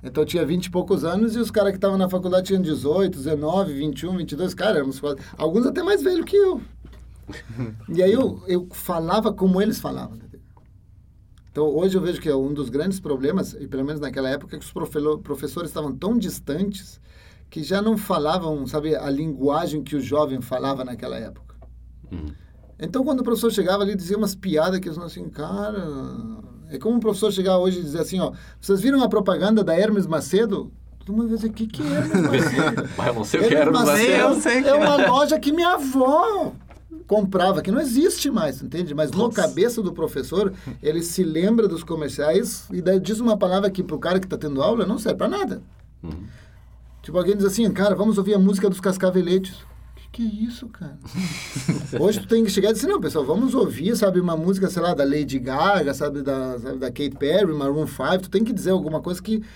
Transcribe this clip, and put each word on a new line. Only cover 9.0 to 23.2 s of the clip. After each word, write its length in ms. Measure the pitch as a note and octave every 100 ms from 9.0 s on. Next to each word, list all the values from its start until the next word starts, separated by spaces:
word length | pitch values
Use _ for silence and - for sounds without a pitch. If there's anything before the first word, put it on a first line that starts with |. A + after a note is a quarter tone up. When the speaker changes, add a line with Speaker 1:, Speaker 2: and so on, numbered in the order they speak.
| E3 G3 A3
Speaker 1:
como 300 | G3 F#3+ F#3
eles 180 | G#3+ -
falavam, 360 | C#3+ B2+ - -
entendeu? 240 | - - - - - - - - - - - - -
Então, 140 | - D3+
hoje 320 | D3 F#3 F#3+
eu 40 |
vejo 180 | F3 D#3+
que 100 | D#3
é 60 | C3+
um 180 | C3+
dos 160 | D3 B2+
grandes 300 | B2+ F3+ F#3+
problemas, 540 | D#3 C3+ C3+ F#3 - -
e 80 | C#3+
pelo 180 | C3+ C3+
menos 160 | D3+
naquela 280 | C#3+ B2+ C3
época, 280 | C#3+ - D3+
que 80 | -
os 60 |
profelo-, 480 | F#3 D#3+ D3+ D3 D3+
professores 500 | - C#3 C#3+ E3+ D#3
estavam 240 | - D3+
tão 240 | C3 F#3 A#3+
distantes 840 | F3+ - - D3 G3+ - - - - - - - -
que 120 | -
já 200 | D3 G3
não 160 | G#3+ G#3+
falavam, 680 | - F3 D3 F3+ E3 D3+ C3+
sabe, 300 | D3+ D3+ D3+
a 140 | D3
linguagem 720 | C#3 D#3+ C3+ C#3 D3 E3+ D3+
que 120 | C#3 D3
o 60 |
jovem 400 | A2 C#3+ D3+ C3
falava 440 | B2+ B2+ C3 C#3 B2+
naquela 320 | A#2+ B2+ B2
época. 380 | A2 - - - - - - - -
Speaker 2:
Uhum. 200 | F2 D2+ - - - - -
Speaker 1:
Então, 240 | E3 G#3+
quando 160 | C#4
o 40 | C4+